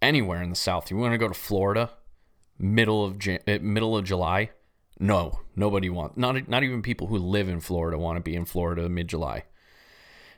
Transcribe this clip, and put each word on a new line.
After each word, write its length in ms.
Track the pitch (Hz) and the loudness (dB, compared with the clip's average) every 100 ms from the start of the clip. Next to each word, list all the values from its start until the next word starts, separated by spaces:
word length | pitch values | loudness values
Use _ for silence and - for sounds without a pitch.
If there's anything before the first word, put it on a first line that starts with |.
anywhere 400 | 127 151 98 87 | 2 4 2 -2
in 80 | 87 | -2
the 60 | 87 | -2
South. 340 | - 90 - | 0 -2 -2
You 60 | 95 | -2
wanna 220 | 120 117 | 0 2
go 100 | 113 | 0
to 60 | |
Florida, 580 | 92 - 101 98 107 117 - - - _ _ _ _ | -4 -2 0 2 2 0 -4 -20 -20 _ _ _ _
middle 460 | 95 110 110 107 | 2 4 6 4
of 160 | 101 98 | 2 -2
Jan-, 220 | 98 90 - | -2 -2 0
eh, 120 | 104 | 0
middle 360 | 104 107 110 110 | 0 0 2 0
of 80 | 95 | 0
July? 460 | 92 85 92 107 - _ _ _ - | 0 2 2 0 -6 _ _ _ -2
No, 440 | 98 98 85 - - - | 2 2 2 -4 -6 0
nobody 320 | 104 98 92 | 2 2 0
wants, 260 | 87 76 - | -2 -4 -2
not, 300 | 123 131 - | 0 0 0
not 160 | 120 | 0
even 180 | 139 123 | 0 -2
people 260 | 117 120 98 | -4 -4 -2
who 100 | 107 | -2
live 320 | 90 104 95 | 2 0 0
in 100 | 87 | -2
Florida 400 | - 87 82 78 | -4 -2 -2 -2
wanna 220 | 85 85 | -2 -4
be 120 | 82 | -4
in 120 | 85 85 | -4 -4
Florida 420 | 90 85 85 85 | -2 -2 -2 -2
mid-July. 560 | 87 85 80 71 53 - - _ - - - - - - | -2 -4 -4 -4 -6 -12 -20 _ -20 -20 -20 -20 -20 -20